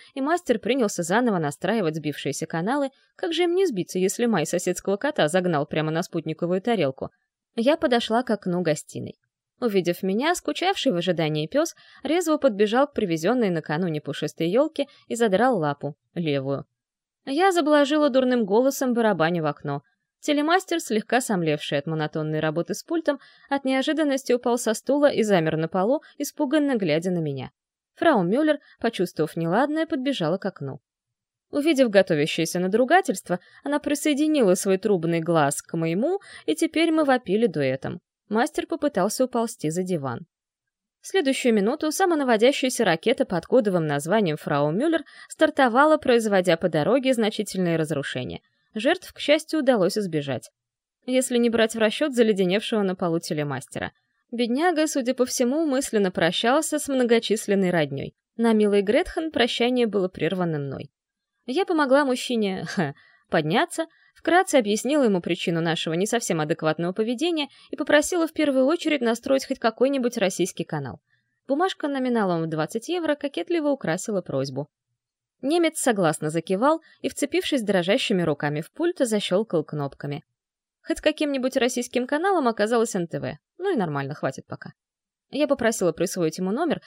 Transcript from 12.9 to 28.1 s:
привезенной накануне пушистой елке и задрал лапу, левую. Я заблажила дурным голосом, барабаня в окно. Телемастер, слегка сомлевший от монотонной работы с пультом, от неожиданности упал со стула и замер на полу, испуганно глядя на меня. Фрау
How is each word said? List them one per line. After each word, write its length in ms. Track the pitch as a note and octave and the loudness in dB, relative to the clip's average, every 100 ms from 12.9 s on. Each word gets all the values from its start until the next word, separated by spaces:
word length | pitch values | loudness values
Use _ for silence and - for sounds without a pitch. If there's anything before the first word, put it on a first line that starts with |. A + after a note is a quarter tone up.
привезенной 560 | - G#3 D#3+ E3 B3+ G#3 | 0 -2 0 0 2 2
накануне 520 | E3 - D3+ F#3 D3+ | 0 -2 -2 -2 -2
пушистой 480 | - C#3+ D3+ - E3 | -6 -6 -6 -2 0
елке 380 | G#3+ D#4 D#4 C#4 _ - | 2 0 -2 -8 _ -10
и 80 | A#3 | -2
задрал 420 | A#3 F#3 B3+ A3 | 2 4 2 2
лапу, 380 | D3+ C#3+ C#3+ - _ | 0 -2 -8 -10 _
левую. 520 | - D#3+ C#3 C3+ C3+ - _ _ _ _ _ - | -6 -2 -2 -2 -6 -8 _ _ _ _ _ -6
Я 280 | C#4 G4 | 2 2
заблажила 560 | F4 D4 D4+ C#4 D4+ D4 | 4 4 4 4 2 4
дурным 340 | B3+ B3+ B3 | 4 2 2
голосом, 500 | G3+ G#3 C4 C#4 C4 | 2 2 2 0 0
барабаня 480 | A#3+ A3 F3+ D#3+ F3 | 2 2 2 2 2
в 40 | D3+ | -2
окно. 380 | D3 D3 C#3+ - _ _ _ | -4 -6 -6 -8 _ _ _
Телемастер, 600 | - D4 D4+ F#4 - E4+ | -2 0 2 0 0 -4
слегка 400 | - G#3+ - A#3+ | -2 -2 0 -2
сомлевший 580 | - G3 D#3+ D3+ - C#3+ | 0 0 0 -2 -2 -4
от 80 | D#3+ | -2
монотонной 540 | D#3+ D3+ D#3+ D#3 D#3 | -4 -4 -4 -4 -2
работы 320 | D#3 D#3 E3+ | -2 -2 -4
с 100 | - | -6
пультом, 360 | - E4+ D#4+ C#4+ - _ - | -6 -4 -2 -4 -8 _ -6
от 140 | C#4 | -4
неожиданности 680 | C4 C4 C4+ D4+ D4+ C4+ - | 0 0 0 0 0 0 0
упал 240 | B3 B3 A#3+ | 0 0 -2
со 160 | - | -2
стула 360 | G#3+ - C#4+ C#4+ | -2 0 2 2
и 140 | - | 2
замер 320 | A3 F#3+ D#3+ D#3 | 2 2 2 0
на 140 | D#3+ | -2
полу, 320 | F#3+ G3 D4+ - - | -2 0 -2 -4 -10
испуганно 580 | C#4+ - D4 D#4 C#4+ B3 | -8 -4 0 0 2 0
глядя 360 | F#3 D3+ F#3 | 0 0 0
на 80 | F3 | -2
меня. 320 | D#3 C3+ B2 _ _ _ _ - | -2 -6 -10 _ _ _ _ -2
Фрау 280 | E4+ | 2